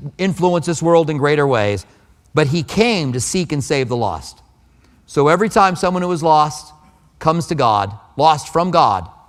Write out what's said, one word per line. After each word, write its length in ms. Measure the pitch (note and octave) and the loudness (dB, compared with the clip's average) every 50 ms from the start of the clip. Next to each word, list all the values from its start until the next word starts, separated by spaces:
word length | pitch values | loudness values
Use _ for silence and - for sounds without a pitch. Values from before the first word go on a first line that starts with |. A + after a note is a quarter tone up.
| - C#3+ - - | -16 -12 -6 -4
influenced 480 | F#3 G3 D#3+ - F3+ F3+ F3 E3+ - | -2 -2 -2 0 0 0 0 0 -2
this 160 | E3+ E3 - | -2 -4 0
world 260 | E3 E3+ E3+ E3 D#3+ D3+ | 2 4 4 4 4 2
in 80 | D#3 | -2
greater 300 | C#3+ D3 C#3+ D3+ D3 C#3+ | 0 0 2 2 2 2
ways, 400 | C#3 B2+ A2 G#2 G#2 G2+ F#2+ - _ _ _ _ _ _ _ _ _ - | 2 2 2 2 0 -2 -4 -6 _ _ _ _ _ _ _ _ _ -2
but 140 | D3+ D#3 B2+ | 0 0 0
he 160 | D#3+ F3 C#3+ | 0 -2 -4
came 480 | - - G3 A3+ A#3+ A3 F3 D3 C3 | -2 0 0 2 2 2 -2 -2 -2
to 80 | B2 B2+ | -4 -4
seek 320 | - - - F#3 E3+ - | -4 -4 -2 -2 -2 -2
and 100 | D3+ C#3+ | -4 -4
save 260 | - - D3+ C#3 C3 A2+ | -2 -2 -2 -2 -2 -2
the 80 | B2 | -2
lost. 460 | A#2+ A2+ G2 E2 D2 - - - _ _ _ _ _ _ _ _ _ _ _ _ _ _ | -4 -4 -4 -6 -8 -12 -16 -20 _ _ _ _ _ _ _ _ _ _ _ _ _ _
So 220 | - - - C#3 D3+ | -6 -2 2 2 4
every 200 | E3+ F3+ A3 G#3 | 4 2 0 0
time 280 | - A3+ G3 F#3+ F3 | 2 2 2 2 2
someone 260 | - F#3+ F3+ F3+ F3+ | 0 -2 -2 -2 -2
who 80 | F3+ F3+ | -2 -4
is 140 | F3+ D3+ D#3+ | -4 -2 2
lost 500 | E3 D#3 D3+ D3+ D#3 - - - - - _ _ _ _ _ _ _ _ - | 2 4 4 2 0 -2 -12 -16 -20 -20 _ _ _ _ _ _ _ _ -4
comes 260 | - D#3 D#3+ E3+ - | 0 0 0 0 -2
to 80 | - E3+ | -4 -2
God, 420 | C#3+ B2+ A2+ G#2+ G2+ G2 G2+ G#2+ - - _ - | 0 2 2 2 0 -2 -4 -8 -14 -20 _ -4
lost 360 | C3+ D3 D#3+ D#3 C#3+ - - | 0 2 2 2 0 -2 -4
from 200 | - E3 F3 F#3 | -2 -2 0 2
God, 360 | E3+ E3 C#3 A2+ G2 F2+ E2 - - - _ | 2 2 2 2 2 -2 -4 -10 -18 -20 _